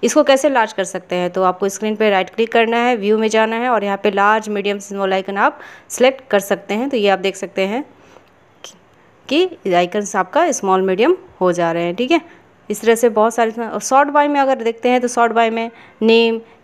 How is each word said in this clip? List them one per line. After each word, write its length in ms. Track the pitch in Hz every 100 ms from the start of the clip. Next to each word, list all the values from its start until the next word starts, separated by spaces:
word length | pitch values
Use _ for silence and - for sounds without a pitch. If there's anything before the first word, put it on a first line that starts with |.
इसको 200 | 240 302
कैसे 260 | 269 269 302
लार्ज 240 | 254 214
कर 100 | -
सकते 320 | 185 185 - 180
हैं? 140 | 180
तो 120 | 185
आपको 260 | 185 185 196
स्क्रीन 260 | - 214 214
पे 140 | 220
राइट 200 | 190 185
क्लिक 220 | - 226
करना 260 | 233 226 233
है, 160 | 247 240
व्यू 200 | 202 220
में 100 | 220
जाना 260 | 220 220 226
है 140 | 247
और 140 | 220
यहाँ 160 | 202 196
पे 80 | 208
लार्ज, 380 | 196 202 220 214
मीडियम, 300 | 202 202 202
स्मॉल 320 | - 196 196
आइकन 240 | 190 190 196
आप 200 | 262 - - - -
सिलेक्ट 380 | - 254 254 -
कर 100 | 202
सकते 320 | 196 202 -
हैं। 160 | 208 277
तो 80 | 254
ये 120 | 202
आप 100 | 190
देख 160 | 190 185
सकते 300 | 185 190 190
हैं 180 | 233 294 _ - - _ _ _ _ - - _ _ _ _ -
कि 180 | 285 370 - 196
आइकन्स 480 | 175 180 208 202 196
आपका 340 | 180 285 339
स्मॉल, 280 | - 196 190
मीडियम 340 | 190 185 277 370 - -
हो 100 | 180
जा 180 | 175 170
रहे 120 | 170
हैं, 120 | 175 185
ठीक 160 | 254
है। 100 | 330 - - _ _ -
इस 120 | 208
तरह 140 | 220 226
से 140 | 240
बहुत 240 | 214 226
सारे, 180 | 240 226 226
और 180 | 226 208
सॉर्ट 280 | - 262 285
बाय 180 | 294 294
में 120 | 285
अगर 240 | 269 254
देखते 260 | 226 226 247
हैं 100 | 254
तो 60 | 240
सॉर्ट 260 | 240 233
बाय 160 | 226 226
में 200 | 226 226 - - -
नेम, 380 | 220 226 233 226 - -